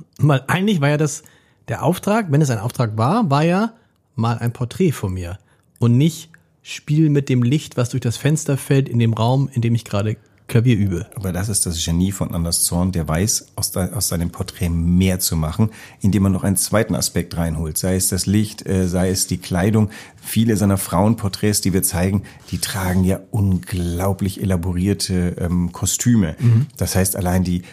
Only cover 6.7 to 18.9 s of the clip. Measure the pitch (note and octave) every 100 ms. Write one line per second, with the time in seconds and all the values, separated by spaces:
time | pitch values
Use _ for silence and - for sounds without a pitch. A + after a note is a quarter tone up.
6.7 | - - D3+ D#3 C#3+ C#3 B2+ A#2+ D#3 -
7.7 | - A#2+ C3+ B2 - D#3 D#3 - C3+ -
8.7 | C#3 C3+ A#2+ A2+ A2 A2+ C3 C3+ - A#2
9.7 | A#2 - G2+ G#2+ A2 _ _ - A#2 A#2+
10.7 | A2 G2+ F2 - - F#2+ F2 G#2+ F#2+ F#2
11.7 | E2 - E2+ F#2+ F#2+ E2+ E2+ E2+ - -
12.7 | F2 F#2 F2+ D2+ D#2+ G#2 - - - -
13.7 | G#2 F2+ G2+ - F2 E2+ - F#2+ - F2
14.7 | E2+ E2+ F2 F#2+ F#2 - E2 D#2 F2 A2
15.7 | - - - G#2 G2 G2 F#2+ G2+ F#2 -
16.7 | G#2 - D2 - F2 E2+ E2 E2+ D#2 E2
17.7 | D#2 F#2 F#2 - F#2 G2 G#2 G#2 - -
18.7 | F#2+ F#2